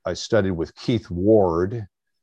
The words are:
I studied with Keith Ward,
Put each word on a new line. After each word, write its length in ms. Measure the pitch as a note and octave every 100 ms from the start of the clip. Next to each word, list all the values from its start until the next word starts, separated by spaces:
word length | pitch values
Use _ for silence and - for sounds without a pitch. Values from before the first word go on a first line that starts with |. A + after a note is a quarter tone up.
| -
I 80 |
studied 380 | F2 - A2 F#2+
with 240 | E2 D#2 -
Keith 360 | - A2+ -
Ward, 760 | F2 G2+ A2 F#2 E2 F#2+ A#2 G2 _ _ _